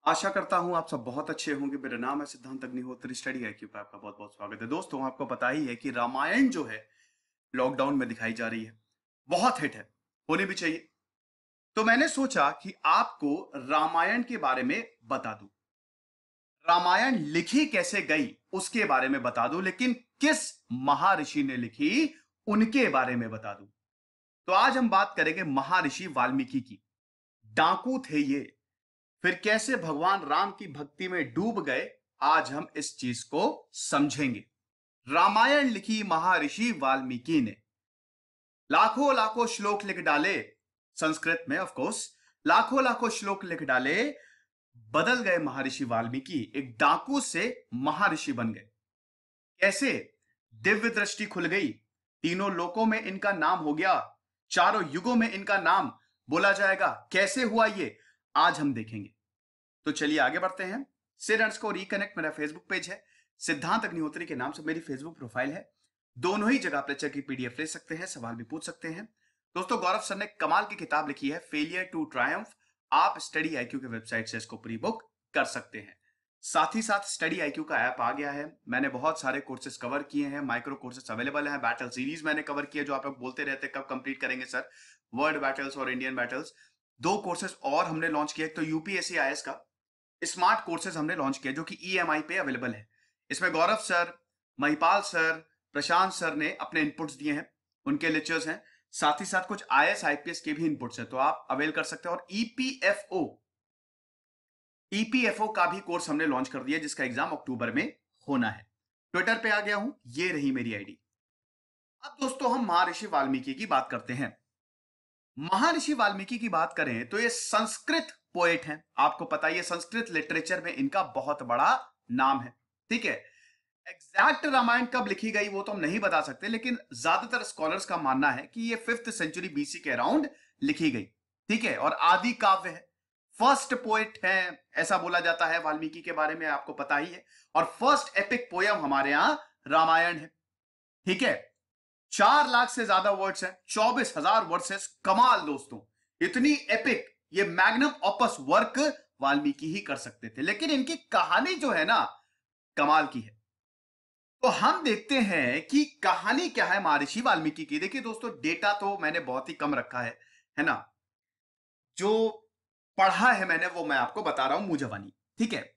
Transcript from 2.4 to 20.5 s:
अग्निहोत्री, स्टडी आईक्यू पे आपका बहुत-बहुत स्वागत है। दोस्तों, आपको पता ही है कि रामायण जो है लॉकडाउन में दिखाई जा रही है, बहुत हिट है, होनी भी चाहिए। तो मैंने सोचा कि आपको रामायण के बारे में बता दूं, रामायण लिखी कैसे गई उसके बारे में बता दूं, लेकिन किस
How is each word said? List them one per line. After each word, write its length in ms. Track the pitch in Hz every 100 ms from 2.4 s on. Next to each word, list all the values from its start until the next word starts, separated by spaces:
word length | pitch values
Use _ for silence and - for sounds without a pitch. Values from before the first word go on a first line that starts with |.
| 127 135
अग्निहोत्री, 500 | 127 123 127 123 127
स्टडी 300 | 127 - 131
आईक्यू 240 | 113 107 104
पे 100 | 104
आपका 200 | 101 98
बहुत-बहुत 340 | 104 98 104
स्वागत 300 | _ 104 104
है। 60 | 117
दोस्तों, 380 | 156 180 139 131
आपको 200 | - 131
पता 220 | 123 123
ही 180 | 147 139
है 100 | 120
कि 140 | 139
रामायण 580 | 123 120 131 151 220 262
जो 160 | 180
है 240 | 127 110 - _ _ _ _ _ _
लॉकडाउन 400 | 127 127 135 135
में 140 | 143 123
दिखाई 240 | 113 113
जा 160 | 113 113
रही 160 | 113
है, 160 | 110 - _ _ _ _ _
बहुत 340 | 175 240 -
हिट 120 | 147
है, 200 | 113 - _ _ _ -
होनी 140 | 160
भी 100 | 196
चाहिए। 340 | 190 165 160 - _ _ _ _ _ _ _ _
तो 100 | -
मैंने 240 | 220 233 320
सोचा 420 | 262 262 185 143
कि 240 | 156 190 -
आपको 680 | 156 185 240 - 147 156 - 139
रामायण 680 | 127 151 160 165 180 233
के 140 | 240 233
बारे 260 | 143 127
में 300 | 127 185 233 _
बता 300 | 113 127 120
दूं, 140 | 104 98 _ _ _ _ _ _ _ _ _ _ _ -
रामायण 460 | 175 180 185 254
लिखी 520 | 233 147 160 175 262 302
कैसे 360 | 208 175 202
गई 360 | 160 156 127 - _
उसके 320 | 185 - -
बारे 240 | - 131 131
में 140 | 139
बता 260 | 123 120 123
दूं, 140 | 165
लेकिन 300 | 190 185 254
किस 680 | 247 _ _ 285 302 -